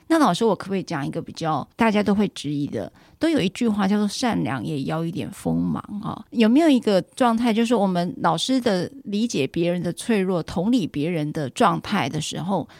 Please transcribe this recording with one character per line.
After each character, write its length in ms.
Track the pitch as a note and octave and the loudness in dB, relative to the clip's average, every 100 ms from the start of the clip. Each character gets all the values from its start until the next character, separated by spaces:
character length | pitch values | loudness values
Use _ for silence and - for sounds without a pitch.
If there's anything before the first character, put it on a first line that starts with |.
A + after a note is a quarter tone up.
| - | 0
那 100 | E4 | 4
老 160 | A#3+ | 4
师， 100 | F3 | 4
我 120 | A3+ F3+ | 2 0
可 80 | |
不 60 | F3+ | -2
可 60 | F#3+ | -6
以 60 | |
讲 240 | E3 D#3 D3+ | -4 -6 -6
一 40 | |
个 120 | D#3 | -8
比 100 | - | -10
较 320 | - E3 C#3+ - - | -6 -4 -4 -4 2
大 120 | A3+ | 4
家 140 | G#3 | 4
都 100 | G#3 | 2
会 140 | G3+ G3+ | 2 0
质 220 | - C#3+ | -2 -6
疑 160 | D3 C#3+ | -4 -4
的， 260 | A#2 F2 _ _ - | -6 -8 _ _ -2
都 120 | D#4+ | 0
有 100 | D4 | 2
一 100 | F#3 | 0
句 180 | - A#3 | 0 0
话 180 | G#3 G3 | 2 2
叫 100 | G#3 | 2
做 100 | G#3 | 0
“善 340 | - B3 F#3 | -2 -2 0
良 220 | C3+ B2+ | -2 -4
也 180 | C#3+ D3 | -4 -4
要 220 | C#3+ D#3+ | -4 -4
一 80 | E3 | -4
点 180 | C#3+ G#2 | -6 -10
锋 260 | - E3+ - | -6 -4 -2
芒” 240 | - - - G#3 | -2 -4 -8 -10
啊？ 180 | E3 - - | -10 -10 -6
有 180 | A#3+ A3 | 2 4
没 100 | C4 | 6
有 100 | E4 | 6
一 120 | B3+ | 4
个 200 | G#3+ F#3+ | 4 0
状 360 | - - A#3+ A3+ | 0 0 0 2
态， 180 | A#3+ | 2
就 100 | G#3+ | 2
是 80 | A#3 | 2
我 140 | A3+ G3 | 2 2
们 260 | F3 F3 - | 0 -2 -2
老 160 | F3 E3 | 0 0
师 240 | - C4 | 0 0
的 300 | A#3+ F3+ D#3 C#4 | 2 0 -2 -8
理 200 | - G3+ | -6 -4
解 220 | A#3+ E3 C3+ | -2 -2 -2
别 240 | E3+ E3+ | 0 0
人 100 | F3 | 0
的 120 | E3+ | -4
脆 260 | - - G#3+ | -6 -2 0
弱、 240 | F#3 F3+ | 0 -2
同 300 | - F3+ G3+ | -2 -2 0
理 120 | B3 | 2
别 240 | D3 D3 D#3 | 0 -2 -2
人 220 | E3+ D3 | -2 -2
的 160 | D#3+ B2+ | -4 -4
状 300 | - A3 - | 2 2 2
态 280 | - G3 A#2 | -2 -2 -2
的 120 | D3+ | -4
时 200 | - D3+ | -6 -6
候， 280 | E3+ F#3+ - | -4 -4 -4